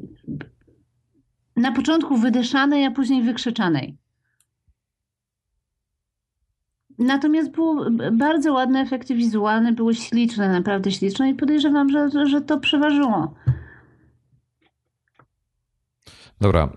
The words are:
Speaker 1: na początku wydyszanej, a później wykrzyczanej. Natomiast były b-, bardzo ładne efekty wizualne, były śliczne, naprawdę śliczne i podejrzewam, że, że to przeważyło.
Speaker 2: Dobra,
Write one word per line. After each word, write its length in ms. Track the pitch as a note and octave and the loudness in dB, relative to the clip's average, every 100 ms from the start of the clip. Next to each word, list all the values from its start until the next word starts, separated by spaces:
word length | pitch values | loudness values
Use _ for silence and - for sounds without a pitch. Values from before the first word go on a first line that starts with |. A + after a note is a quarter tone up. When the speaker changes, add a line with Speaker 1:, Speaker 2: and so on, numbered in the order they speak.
| - - - C#3+ - _ _ _ _ _ _ _ _ _ _ - | -18 -18 -14 -14 -14 _ _ _ _ _ _ _ _ _ _ -2
Speaker 1:
na 160 | C4 | -2
początku 440 | C4 A#3+ D#4+ - B3 | -2 0 0 0 0
wydyszanej, 680 | A#3+ B3 A#3 C4+ C#4+ C#4+ | 2 0 0 0 2 2
a 60 | C4+ | 0
później 320 | C4+ C4+ C4 | 0 0 0
wykrzyczanej. 720 | A3+ A3+ A#3+ A3+ F3+ C#3+ C#3+ - _ _ _ _ _ _ _ _ _ _ _ _ _ _ _ _ _ _ _ _ _ _ _ _ _ _ _ _ _ - | 0 -2 -4 -2 0 0 -4 -12 _ _ _ _ _ _ _ _ _ _ _ _ _ _ _ _ _ _ _ _ _ _ _ _ _ _ _ _ _ -4
Natomiast 520 | B3 C#4 D4+ D#4 D4+ | 0 0 2 0 0
były 400 | D#4+ D#4+ D4+ - | -2 -2 0 0
b-, 200 | A#3 A3 | -2 0
bardzo 400 | A3+ D4 D#4+ D4+ | 2 2 2 2
ładne 280 | C4 B3+ C4 | 2 2 0
efekty 340 | C4+ C4 - | -2 -4 -4
wizualne, 580 | A#3+ A#3 G#3+ G#3 A3 A#3 | -2 0 0 0 2 0
były 220 | A#3 A3+ | 0 0
śliczne, 540 | A3+ - A#3 A#3 G#3 G3 | -2 -2 0 0 0 0
naprawdę 420 | F3+ F#3+ G3 G3 | 0 0 -2 -2
śliczne 400 | F#3+ G3 G3 C4+ | -2 -2 0 -2
i 40 | |
podejrzewam, 540 | C4+ C#4+ D4+ D4 C#4+ C#4 | 0 0 2 2 2 2
że, 360 | D4 D4 C#4+ C#4+ | 0 0 0 0
że 140 | C#4+ | 0
to 200 | D4 D4 | 0 -2
przeważyło. 760 | - D4 D4+ C#4+ C4 G3 D3 - - - - - _ _ _ _ _ _ _ _ _ _ _ _ _ _ _ _ _ _ _ _ _ _ - - - - | 0 0 2 2 2 0 -4 -4 -4 -4 -8 -20 _ _ _ _ _ _ _ _ _ _ _ _ _ _ _ _ _ _ _ _ _ _ -20 -20 -20 -2
Speaker 2:
Dobra, 280 | G2+ E2 C#2+ | 2 4 2